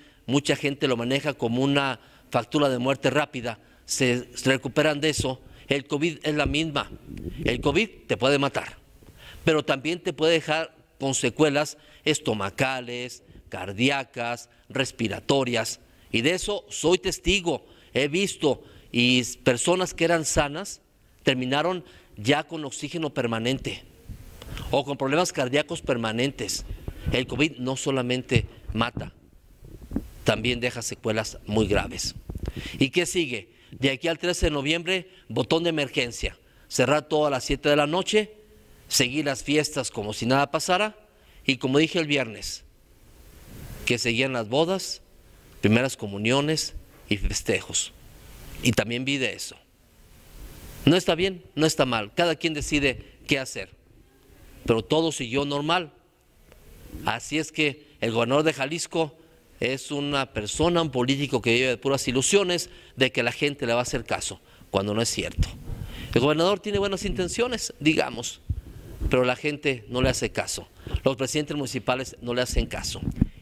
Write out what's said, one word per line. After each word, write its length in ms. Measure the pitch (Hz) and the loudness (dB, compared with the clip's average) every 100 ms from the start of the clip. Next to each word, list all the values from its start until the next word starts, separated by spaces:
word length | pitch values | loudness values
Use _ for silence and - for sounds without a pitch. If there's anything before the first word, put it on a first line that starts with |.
| - _ | -20 _
mucha 320 | - 139 139 139 | 0 0 2 0
gente 320 | 143 139 139 | 0 0 0
lo 80 | 120 | 0
maneja 380 | 120 139 151 | 0 0 -2
como 280 | 135 117 120 | -2 0 2
una 380 | 139 143 135 120 - - - | 2 2 0 -4 -12 -20 -2
factura 400 | 127 110 156 143 | -2 2 2 4
de 80 | 127 | 2
muerte 320 | 127 135 139 | 2 2 2
rápida, 480 | 135 147 131 117 110 _ _ - | 2 0 -4 -8 -10 _ _ -6
se 400 | - 127 123 123 - | 0 2 2 -2 -2
recuperan 580 | 131 131 135 151 151 147 | 2 2 2 2 2 2
de 80 | 156 | 0
eso. 320 | 170 135 127 - - - | 0 -2 -4 -10 -10 -2
El 180 | 143 139 | -2 -2
covid 340 | 147 165 151 | 0 0 -2
es 120 | 151 | -2
la 120 | 151 135 | 0 2
misma. 440 | 143 160 143 - - - - - - | 0 0 -2 -4 -10 -14 -12 -10 -4
El 160 | - 123 | -2 0
covid 300 | 147 151 220 - - | 2 2 0 -2 -4
te 100 | 110 | 0
puede 220 | 131 143 | 2 2
matar, 400 | 139 - - - - - - - - - | 2 -2 -8 -12 -20 -20 -20 -20 -20 -2
pero 180 | 165 156 | 2 2
también 380 | 143 139 143 180 | 2 0 -2 -4
te 140 | 185 | -4
puede 180 | 139 156 | 2 4
dejar 420 | 165 151 156 165 _ _ - | 4 2 -2 -2 _ _ -4
con 160 | 135 | -2
secuelas 640 | 131 127 - 151 143 151 - - - | 0 2 4 4 4 0 -6 -20 -6
estomacales, 1200 | 147 151 - 107 98 - 131 131 120 123 123 - - - - | -2 0 0 -2 -2 0 0 -2 -6 -8 -8 -12 -20 -20 -14
cardíacas, 960 | 92 92 98 127 139 - 127 120 120 - _ - | -10 -6 2 2 2 -4 -6 -6 -6 -10 _ -8
respiratorias. 1080 | 131 127 - 110 98 - 139 123 117 110 - _ _ - | -4 -4 -2 -4 -2 0 2 2 0 -2 -6 _ _ -4
Y 100 | 117 | 0
de 80 | 131 | 2
eso 340 | 185 - 202 - | 0 -2 -6 -8
soy 260 | - 151 185 | -2 2 2
testigo. 720 | 190 - 170 202 165 131 - - - | 0 -2 2 2 2 -4 -6 -20 -4
He 160 | 123 147 | 0 2
visto 540 | 165 196 - 147 117 - - - | 2 0 2 0 0 -4 -20 -4
y 320 | 120 123 127 117 - | 2 4 4 2 0
personas 500 | - 120 - 180 180 | 0 2 2 0 0
que 120 | - | 0
eran 200 | 165 170 | 2 2
sanas 560 | 151 165 143 151 196 - _ _ _ _ | 2 0 0 -2 -10 -14 _ _ _ _
terminaron 640 | - 127 127 139 165 185 175 - - - | 0 2 2 2 0 -2 -8 -20 -20 -4
ya 280 | 107 143 | 2 2
con 200 | 160 165 | 0 -8
oxígeno 460 | 139 - 143 170 151 | -8 -8 -8 -4 -4
permanente 720 | 143 120 113 117 131 120 - - - - - - - - - - | -2 -2 0 0 -2 -4 -10 -14 -20 -18 -16 -16 -18 -12 -10 -2
o 120 | 135 143 | 0 0
con 100 | 139 | -2
problemas 340 | 135 151 180 | 0 2 2
cardíacos 520 | - 127 143 151 165 | 0 0 0 0 -4
permanentes. 800 | - 123 113 113 135 135 107 - - - - - - | -2 -2 0 0 0 -2 -6 -6 -8 -12 -12 -8 -2
El 140 | 123 127 | 0 0
covid 320 | 127 160 127 | 0 0 0
no 180 | 127 131 | -4 -2
solamente 680 | 147 135 123 127 123 131 - - - | -2 0 0 -2 2 0 0 -8 -6
mata, 400 | 110 120 - 101 - - - - - - - - - - - | -2 -2 -4 -10 -14 -20 -20 -20 -20 -20 -18 -8 -8 -8 -6
también 380 | - 107 113 120 | -2 0 0 0
deja 200 | 123 120 | -2 -4
secuelas 580 | - - 113 110 107 - | -8 -6 -2 -2 -2 -6
muy 220 | - 107 104 | -2 2 4
graves. 480 | 101 95 - - - - - - - - - | 2 0 -6 -8 -8 -10 -8 -8 -8 -6 -2
¿Y 100 | 135 | 0
qué 160 | 175 | 2
sigue? 480 | 170 185 147 117 - _ - | 0 0 -2 -4 -10 _ -20
De 180 | - 135 | -2 -2
aquí 160 | 135 165 | 0 -2
al 140 | 160 | -2
trece 260 | 175 170 170 | -2 0 0
de 60 | |
noviembre, 580 | 147 135 170 170 185 175 - - | 0 0 0 0 -4 -4 -18 -6
botón 360 | 117 127 165 | -2 2 2
de 60 | 170 | 2
emergencia. 680 | 160 139 143 123 107 98 - _ _ - | 0 0 -2 -2 -4 -8 -10 _ _ -4
Cerrar 400 | - 127 151 - | 2 4 4 2
todo 180 | 156 151 | 2 2
a 40 | |
las 120 | 131 | 0
siete 280 | - 139 151 | -2 0 4
de 40 | |
la 140 | 147 147 | 4 4
noche, 440 | 175 185 214 214 - - - - - - | 0 2 2 0 -6 -20 -20 -20 -20 -2
seguir 380 | - 123 143 | 0 2 0
las 180 | 143 131 | -2 -2
fiestas 480 | - 147 147 143 123 | 2 2 2 -2 -4
como 220 | 117 104 | -4 -6
si 140 | 107 117 | -2 2
nada 260 | 135 143 | 4 4
pasara 440 | 160 170 185 214 - - _ - - | 0 2 2 0 -4 -20 _ -20 -6
y, 120 | - 135 | -2 0
como 220 | 131 139 | 4 4
dije 200 | 156 175 | 4 2
el 80 | 156 | 0
viernes, 560 | 143 117 98 - - - _ _ - - - - - - - - - | 0 0 -6 -10 -12 -16 _ _ -20 -20 -20 -20 -20 -20 -16 -14 -6
que 140 | - 120 | -2 0
seguían 340 | 123 117 135 | 2 2 2
las 160 | 127 107 | 0 0
bodas, 540 | 135 170 190 - - - - - - - - | 2 2 0 -4 -10 -14 -20 -20 -20 -20 0
primeras 360 | 104 113 131 - | 4 4 2 -2
comuniones 800 | 104 101 110 135 147 160 - - - - - | -8 -2 2 4 2 0 -2 -8 -16 -10 -4
y 80 | 101 | 0
festejos. 760 | 101 101 - 95 - - - - - - - - - - | 0 -2 0 -2 -2 -4 -4 -10 -20 -20 -20 -18 -16 -2
Y 80 | 127 | 0
también 340 | 110 107 120 | 2 0 -2
vi 120 | 131 139 | -2 0
de 160 | 120 | -2
eso. 240 | 90 - - _ _ _ - - - - - - - - - | -4 -12 -14 _ _ _ -20 -20 -20 -20 -18 -16 -16 -16 0
No 100 | - | 4
está 220 | 180 190 165 | 4 2 0
bien, 260 | 190 180 - - | 0 -4 -8 0
no 100 | 156 | 2
está 180 | - | 2
mal. 300 | 131 117 104 | 0 0 -2
Cada 220 | - 170 156 | 0 0 0
quien 180 | 170 | -2
decide 640 | 151 - 151 139 113 - - - | -4 -2 0 0 -2 -10 -8 -2
qué 140 | 139 | -2
hacer. 300 | 127 113 95 - _ - _ _ - - - - - | -4 -10 -12 -16 _ -20 _ _ -20 -20 -20 -6 0
Pero 160 | 113 | 0
todo 300 | 107 151 165 | 2 2 2
siguió 320 | - 123 131 | -2 -2 -2
normal. 480 | 143 143 151 175 156 - _ _ _ _ - - - - - - | 0 -2 0 0 -2 -14 _ _ _ _ -20 -20 -20 -20 -16 -6
Así 340 | - 117 - 151 | -4 -4 -2 -4
es 140 | 151 | -2
que 360 | - 151 131 - - | 0 0 0 -12 -4
el 120 | 117 | -2
gobernador 320 | 117 117 139 | 2 2 4
de 80 | 156 | 2
Jalisco 640 | 143 139 170 - 165 160 - - - _ - | 0 -4 -4 -4 -2 -2 -6 -20 -20 _ -4
es 300 | 120 135 - | -4 -4 -4
una 420 | 143 143 143 131 | -4 -2 -2 -2
persona, 500 | 110 104 - 165 175 | -4 -4 2 2 4
un 80 | 160 | 2
político 500 | 127 123 139 139 123 | 0 0 -2 -2 0
que 140 | 117 | 2
vive 140 | 117 131 | 2 2
de 80 | 117 | 0
puras 300 | 139 135 - | 0 0 0
ilusiones 640 | 127 131 202 185 175 - - - - | 0 4 4 4 0 -4 -14 -8 0
de 160 | 131 | 0
que 100 | - | 2
la 100 | 120 | -2
gente 340 | - 147 143 123 | 0 -2 -2 0
le 60 | |
va 80 | 117 | 0
a 20 | |
hacer 220 | 123 131 | 0 -4
caso, 360 | - - - 101 - - - | -4 -4 -6 -10 -18 -20 -4
cuando 240 | 98 104 | -2 0
no 60 | 107 | 0
es 80 | 120 | 0
cierto. 400 | - 80 - - - - - - - - | -2 -4 -2 -2 -4 -10 -10 -10 -10 0
El 80 | - | 2
gobernador 400 | 139 151 175 202 | 4 4 2 2
tiene 180 | 214 202 | -2 -2
buenas 260 | 196 190 | -2 -2
intenciones, 680 | 202 180 175 - 240 233 - - | -4 -2 -2 -2 -2 -4 -8 -2
digamos, 600 | 147 156 139 113 - - - - - - - - - | 2 2 0 -4 -10 -8 -8 -8 -8 -16 -14 -6 0
pero 140 | 127 | 4
la 120 | 123 123 | 4 2
gente 480 | 151 147 147 127 107 | -2 -2 -2 -4 -4
no 140 | 123 | 0
le 80 | 131 | 0
hace 200 | 123 113 | 0 -2
caso. 380 | - - - - - - - | -4 -4 -6 -10 -16 -6 -2
Los 120 | - 127 | 0 0
presidentes 400 | 135 151 151 147 | -2 -2 -4 -4
municipales 600 | 127 123 104 127 131 - | -4 -4 -2 -2 -4 -10
no 140 | 120 | -6
le 80 | 120 | -2
hacen 240 | 123 - - | 0 0 0
caso. 340 | 92 - - - - - - | -4 -8 -6 -2 0 0 0